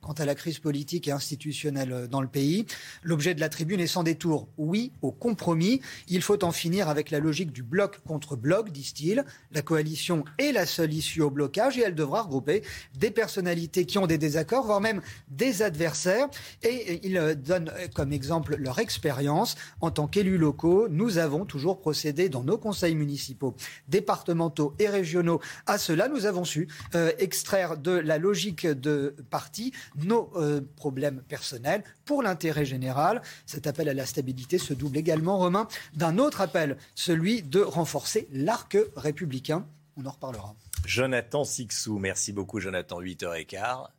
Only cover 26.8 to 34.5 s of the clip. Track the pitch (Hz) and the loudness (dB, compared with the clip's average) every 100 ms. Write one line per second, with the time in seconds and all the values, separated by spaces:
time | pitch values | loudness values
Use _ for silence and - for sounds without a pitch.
26.8 | - 170 165 160 190 - - 196 175 156 | -4 2 2 2 0 -2 0 0 2 -2
27.8 | 143 180 156 156 180 202 196 160 170 139 | 2 2 4 2 4 2 -2 -2 0 0
28.8 | 139 147 143 147 127 151 - - 240 - | 2 2 0 -6 -6 -6 -6 -8 -8 -8
29.8 | - 143 165 233 180 185 151 147 131 - | -14 -6 2 2 2 -2 0 0 -2 -6
30.8 | 151 131 143 131 - 139 - 127 127 202 | -6 -2 -2 -2 -10 -10 -8 -6 -2 -2
31.8 | 202 - - 285 233 170 165 151 143 127 | -2 -18 -2 0 2 0 0 0 0 -2
32.8 | 127 131 160 240 - - - 151 151 139 | -2 2 2 2 -4 -18 -12 -6 -4 -2
33.8 | 151 135 127 - 127 127 123 | -2 -2 -4 -4 -4 -6 -2